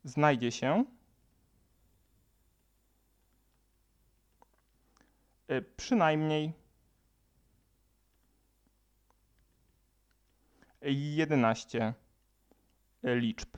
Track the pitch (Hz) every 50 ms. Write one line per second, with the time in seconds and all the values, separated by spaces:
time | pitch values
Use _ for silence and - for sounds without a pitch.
0 | - 143 - 147 147 151 143 117 123 120 117 - - 131 156 214 269 - - -
1 | _ _ _ _ _ _ _ _ _ _ _ _ _ _ _ _ _ _ _ _
2 | _ _ _ _ _ _ _ _ _ _ _ _ _ _ _ _ _ _ _ _
3 | _ _ _ _ _ _ _ _ _ _ _ _ _ _ _ _ _ _ _ _
4 | _ _ _ _ _ _ _ _ - _ _ _ _ _ _ _ _ _ _ _
5 | _ _ _ _ _ _ _ _ _ - 131 - 190 - _ - - - 254 220
6 | 170 156 156 156 156 156 156 156 151 156 160 - _ _ _ _ _ _ _ _
7 | _ _ _ _ _ _ _ _ _ _ _ _ _ _ _ _ _ _ _ _
8 | _ _ _ _ _ _ _ _ _ _ _ _ _ _ _ _ _ _ _ _
9 | _ _ _ _ _ _ _ _ _ _ _ _ _ _ _ _ _ _ _ _
10 | _ _ _ _ _ _ _ _ _ _ _ _ - _ _ _ 143 147 139 139
11 | 143 147 147 156 160 151 151 135 117 113 113 - - - - 117 113 110 127 -
12 | _ _ _ _ _ _ _ _ _ _ _ _ _ _ _ _ _ _ _ _
13 | - 127 123 120 120 113 110 - - - -